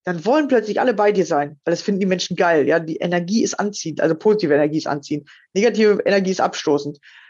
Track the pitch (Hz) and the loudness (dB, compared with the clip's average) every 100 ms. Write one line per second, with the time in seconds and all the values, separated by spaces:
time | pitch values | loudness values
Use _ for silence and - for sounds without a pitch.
0 | - 175 170 294 285 254 214 202 240 208 | -8 -4 0 2 4 2 0 0 0 2
1 | 208 196 160 156 147 147 - 170 - 202 | 2 2 2 0 -2 -6 -4 -2 -2 -2
2 | 196 180 - 180 180 165 139 165 165 165 | 0 -2 -4 0 2 4 4 2 0 -6
3 | 175 175 175 220 - - 208 202 165 147 | -2 -2 0 0 0 -2 -6 -6 -10 -2
4 | 160 160 214 214 165 147 147 156 - 143 | -2 0 2 2 2 2 2 -2 -4 -6
5 | 139 147 143 - _ 185 226 202 214 202 | -6 -8 -10 -20 _ 0 0 4 2 2
6 | - 202 185 185 - - - 143 143 147 | 2 2 0 0 -2 -2 -2 0 -2 -12
7 | - - | -18 -20